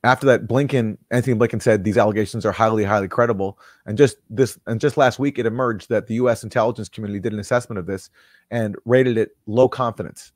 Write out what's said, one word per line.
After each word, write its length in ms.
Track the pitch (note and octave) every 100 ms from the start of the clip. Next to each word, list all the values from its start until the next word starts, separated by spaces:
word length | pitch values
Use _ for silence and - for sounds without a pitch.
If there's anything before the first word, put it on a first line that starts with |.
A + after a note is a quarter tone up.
| B2
after 200 | B2+ C3+
that, 220 | A#2 G#2+
Blinken, 500 | B2 C#3+ C3 A2+ - _
Anthony 260 | B2 C3 A2
Blinken 240 | A#2 A2
said 240 | - G#2+ G2
these 120 | G#2
allegations 480 | G#2+ G#2 G#2 A2+ G2+
are 60 |
highly, 320 | F#2+ A2 A2
highly 240 | G2+ G#2 F#2+
credible. 500 | - A#2+ G2+ G2 - - _ -
And 120 | A2
just 200 | C#3 - _
this, 300 | A2 B2 - -
and 140 | A2+
just 160 | D3+ D3+
last 200 | C3 -
week, 200 | C#3+ C3+
it 60 | A2+
emerged 420 | A#2 B2 G#2+ -
that 200 | A2 A2
the 80 | A2
U 140 | B2
S 140 | A2+
intelligence 460 | G#2+ A#2+ A2+ A2+ G#2
community 320 | - G#2 G2+
did 100 | A2
an 80 | G#2+
assessment 400 | G2 B2 - G#2
of 60 | F2
this 240 | F#2+ - _ _ _ _
and 240 | A#2 G#2+ G2
rated 340 | A2+ B2+ B2+ A2+
it 200 | G#2 _ -
low 240 | A2 C3
confidence 640 | - A#2+ A2 F2+ - -